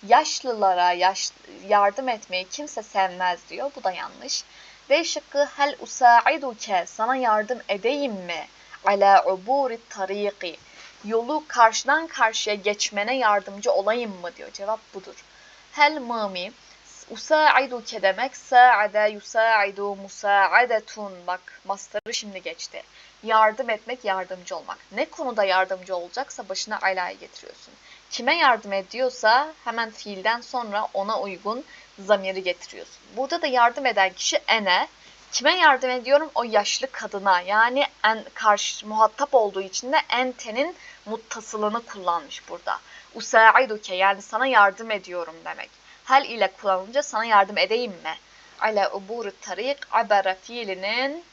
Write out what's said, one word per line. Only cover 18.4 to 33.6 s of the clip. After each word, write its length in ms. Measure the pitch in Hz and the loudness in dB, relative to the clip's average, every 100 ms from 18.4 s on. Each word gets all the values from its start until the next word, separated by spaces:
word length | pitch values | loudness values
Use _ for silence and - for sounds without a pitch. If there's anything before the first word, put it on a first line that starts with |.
| - 254 247 220 208 208 214 | 2 6 8 6 2 0 0
yusaidu, 800 | 208 - 233 226 220 202 196 202 196 | -2 -6 0 2 2 0 -4 -8 -8
musaadetun. 1300 | 196 - 202 202 185 185 247 226 214 - 202 180 175 | -14 -8 0 2 4 4 4 0 -4 -12 -12 -12 -8
Bak, 340 | 185 - - 190 | -8 -10 -20 -10
mastarı 480 | 196 - 208 214 | -10 -8 -10 -8
şimdi 280 | 226 208 190 | -10 -10 -12
geçti. 420 | 175 165 - - - - - _ | -14 -14 -14 -16 -18 -20 -20 _
Yardım 460 | 214 220 220 214 240 | 0 4 4 2 -6
etmek, 360 | 214 - 254 208 | -6 -6 -8 -4
yardımcı 500 | 190 180 185 180 175 | -4 -4 -12 -10 -12
olmak. 220 | 143 - _ | -10 -16 _
Ne 140 | 196 311 | -6 -6
konuda 380 | - 277 226 | -4 -6 0
yardımcı 520 | 196 185 185 185 185 180 | 2 2 0 -4 -6 -8
olacaksa 540 | 175 233 277 - 196 | -8 -10 -10 -12 -10
başına 300 | 185 - 214 | -8 -8 -4
ala'yı 360 | 190 190 180 190 | -4 -2 -6 -10
getiriyorsun. 560 | 175 - - - - - - - _ | -18 -20 -20 -20 -20 -20 -20 -20 _
Kime 280 | - 240 339 | -6 -2 2
yardım 360 | 294 233 214 | 4 2 -2
ediyorsa 800 | 196 185 226 254 - 214 240 302 311 | -8 -6 -4 -4 0 4 4 2 -8
hemen 280 | - 226 226 | -10 -6 -8
fiilden 500 | 214 208 196 196 233 | -8 -14 -6 -4 -4
sonra 460 | 240 254 226 202 - | -6 -8 -6 -6 -4
ona 260 | 196 196 220 | -6 -4 -4
uygun 460 | 202 180 202 240 311 - - - | -6 -8 -8 -8 -10 -20 -20 -20
zamiri 440 | 190 202 190 190 | 0 0 0 -6
getiriyorsun. 520 | 185 175 - 101 - - - 202 | -4 -6 -8 -18 -20 -20 -16 -8
Burada 240 | 262 339 | -4 -2
da 60 | 320 | 0
yardım 380 | 254 | 4